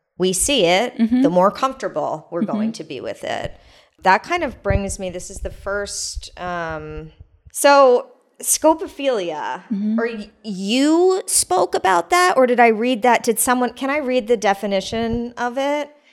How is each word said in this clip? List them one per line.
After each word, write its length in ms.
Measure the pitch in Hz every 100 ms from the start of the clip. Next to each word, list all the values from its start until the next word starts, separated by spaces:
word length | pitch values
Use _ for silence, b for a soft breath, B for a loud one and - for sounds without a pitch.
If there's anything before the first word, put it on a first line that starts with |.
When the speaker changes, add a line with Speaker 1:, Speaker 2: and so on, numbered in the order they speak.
| _ -
Speaker 1:
we 140 | 185
see 320 | 180 - 277
it, 320 | 170 185 247 -
Speaker 2:
Mm-hmm. 240 | 226 247
Speaker 1:
the 80 | 262
more 220 | 180 190
comfortable 760 | 202 262 262 196 151 143 151 -
we're 100 | 170
Speaker 2:
Mm-hmm. 100 | 196
Speaker 1:
going 200 | 107 110
to 100 | 113
be 160 | 151 127
with 220 | 104 -
it. 340 | - - - - b b b b
That 220 | 185 202
kind 180 | - 349
of 220 | 254 -
brings 340 | 202 196 196 -
me, 120 | 185
this 200 | 180 -
is 80 | 190
the 120 | 185
first, 800 | - 196 202 202 - - - - -
um, 720 | 180 175 165 156 151 151 156 - - _ -
so 580 | - 285 277 269 247 - _ _ -
scopophilia, 1200 | - - 311 311 330 - 277 233 170 151 110 165 -
Speaker 2:
Mm-hmm. 260 | 202 214 226
Speaker 1:
or 80 | 233
y-, 240 | 220 208 _
you 800 | 226 185 196 247 294 330 370 381 -
spoke 480 | - - 359 370
about 360 | 392 381 349 339
that, 260 | 359 359 262
or 100 | 247
did 140 | 240
I 80 | 233
read 340 | 214 247 240
that? 200 | 247 233
Did 140 | 240 220
someone, 300 | - 247 247
can 180 | 247 269
I 60 | 277
read 280 | 254 254 214
the 80 | 233
definition 960 | 202 202 208 196 190 226 226 233 240 -
of 200 | 240 247
it? 320 | 277 294 285 _ b